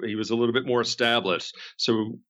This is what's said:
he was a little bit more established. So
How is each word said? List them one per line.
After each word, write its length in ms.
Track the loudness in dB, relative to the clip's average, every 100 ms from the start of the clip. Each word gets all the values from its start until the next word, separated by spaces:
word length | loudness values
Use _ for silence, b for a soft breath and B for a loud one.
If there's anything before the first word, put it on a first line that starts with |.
he 120 | -4 -4
was 140 | -2
a 40 |
little 180 | 0 2
bit 120 | 2 2
more 140 | 0
established. 760 | 0 0 2 2 2 -2 -2 -14 B B
So 420 | 0 0 0 -6 _